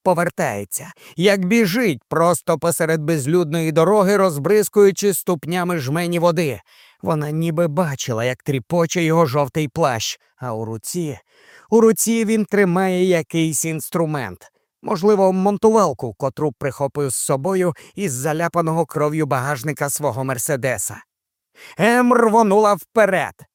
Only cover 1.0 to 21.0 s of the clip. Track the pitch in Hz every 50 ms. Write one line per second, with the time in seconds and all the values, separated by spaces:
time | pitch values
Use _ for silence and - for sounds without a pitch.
1 | - - - - 175 202 202 202 180 180 226 233 226 175 170 247 247 202 143 113
2 | - - 143 156 165 175 175 - - - 165 147 - 170 165 - 170 156 160 160
3 | 147 151 170 151 123 139 165 180 175 147 151 170 160 160 151 165 160 175 214 214
4 | 190 185 208 196 190 190 151 143 135 170 208 214 202 - - 208 202 196 185 -
5 | 202 202 180 - - - 180 143 - 147 175 185 175 175 175 165 123 127 147 170
6 | 175 170 175 170 160 175 165 170 170 143 117 101 - _ _ _ - _ _ _
7 | - 185 165 151 147 147 151 160 165 170 156 165 175 160 143 170 180 151 135 -
8 | - - 117 110 117 123 127 - - - 143 131 - - 170 175 170 160 - 180
9 | 170 156 160 170 170 135 117 147 143 127 - 160 156 127 - 165 165 139 120 110
10 | - - - - _ _ _ _ 131 123 113 110 113 107 113 110 - - - 175
11 | 170 151 131 - _ _ _ _ _ - - - _ _ 214 233 226 226 220 -
12 | - 220 226 226 226 202 226 220 208 - - 202 202 180 170 185 190 190 185 180
13 | 180 190 175 165 156 - - 165 160 160 147 - - 160 160 156 - - - 170
14 | 165 156 151 143 120 95 90 - - - _ _ _ _ _ _ - - 214 165
15 | 175 208 214 190 196 190 185 190 185 202 202 185 - 220 220 226 196 160 127 -
16 | - 117 101 - 139 135 - - 151 151 120 - 143 139 - - 143 135 - 147
17 | 143 135 - - - - 147 135 135 185 190 190 180 175 147 - - - _ -
18 | 202 175 127 123 131 160 151 156 170 170 - 170 170 160 160 165 165 - - 151
19 | 147 151 151 156 156 135 143 131 123 139 147 135 117 156 143 - 147 143 - -
20 | 147 139 110 131 131 131 131 117 - - 147 131 117 131 120 98 - - 101 -